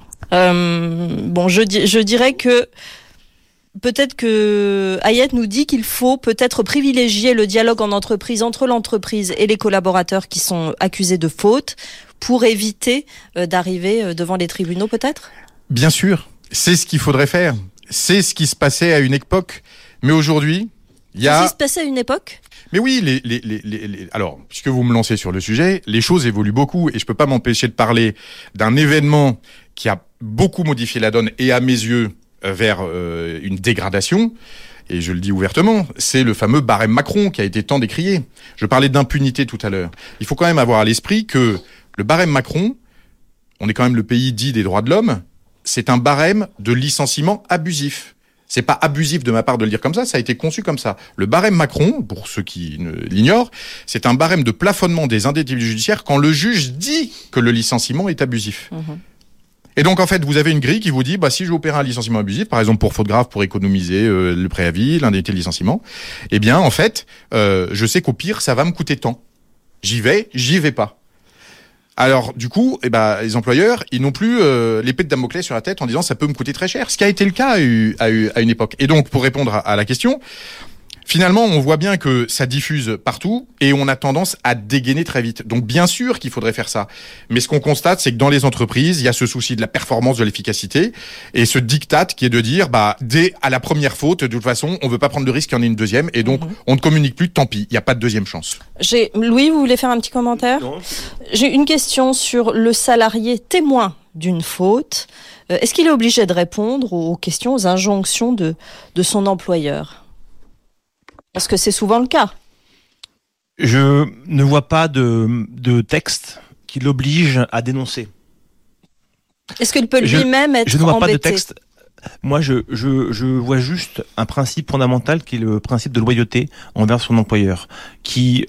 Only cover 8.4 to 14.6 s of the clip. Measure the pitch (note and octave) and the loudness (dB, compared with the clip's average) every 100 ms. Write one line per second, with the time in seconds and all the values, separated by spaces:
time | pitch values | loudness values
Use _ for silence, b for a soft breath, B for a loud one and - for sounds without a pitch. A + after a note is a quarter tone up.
8.4 | A#3 A3+ C4 A#3+ - G#3+ - G#3+ F#3 - | -2 -2 0 0 -2 -4 -4 -4 -4 0
9.4 | G#3 G#3+ G#3+ G3 F#3 F3+ F3 F#3+ - - | 0 2 2 0 2 0 0 -2 -4 -6
10.4 | - F3 D#3+ - F#3+ - F#3 F3+ D#3+ - | -4 -2 -4 -4 -6 -2 -2 0 -2 0
11.4 | G3+ B3+ - - B B B _ - B3 | 2 2 0 -14 B B B _ -2 2
12.4 | A3+ G#3+ G#3+ G#3 - C4 - B B E3+ | 4 2 -4 -4 -2 -2 -4 B B -6
13.4 | F3 F3+ F3 F#3 F3+ A3+ G3 E3 F3 F#3 | -2 -2 -2 -4 -2 0 -2 -4 -4 -2
14.4 | F3 - | -4 -4